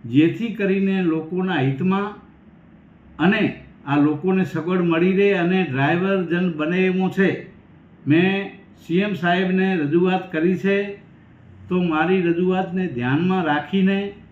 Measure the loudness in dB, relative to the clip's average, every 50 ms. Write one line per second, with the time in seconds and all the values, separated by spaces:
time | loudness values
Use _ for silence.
0 | -10 2 2 4 4 4 2 -2 -6 -6 -4 -2 -2 0 0 0 0 0 0 0
1 | 0 0 -2 -2 -4 -6 -4 -4 -2 -2 -2 0 0 0 -2 0 0 0 0 0
2 | -2 -6 -8 -14 -20 -20 -20 -20 -20 -20 -20 -20 -20 -20 -20 -20 -20 -20 -20 -20
3 | -20 -20 -4 2 2 2 4 4 0 -2 -2 -8 -20 -20 -20 -14 -6 -2 2 2
4 | 2 2 2 0 0 0 2 2 0 -2 -4 -6 -2 0 0 0 2 2 2 4
5 | 2 2 4 4 2 2 2 2 2 2 2 0 0 0 0 0 0 2 2 0
6 | 0 0 0 -2 -2 -2 -2 -2 0 -2 -2 -2 -4 -2 0 0 0 0 0 0
7 | -2 -2 0 0 0 0 0 -4 -10 -16 -20 -20 -20 -20 -20 -20 -20 -20 -20 -10
8 | 0 2 4 4 4 2 0 -2 -6 -8 -14 -18 -20 -20 -20 -20 -8 -2 0 0
9 | 0 0 -4 -2 0 0 2 2 0 0 0 0 0 0 0 -2 -2 0 2 2
10 | 2 2 0 -2 -4 -4 -4 0 0 0 0 0 0 0 0 0 -2 -6 -10 -14
11 | -18 -20 -20 -20 -20 -20 -20 -20 -20 -20 -20 -20 -8 -4 -2 0 0 0 0 0
12 | 2 2 2 2 2 0 0 0 0 0 0 -2 -2 -4 -4 -4 -4 -4 -4 -4
13 | -2 0 0 0 0 0 0 0 0 0 -2 -2 -2 -2 0 2 2 2 0 0
14 | -4 -6 -10 -14 -20 -20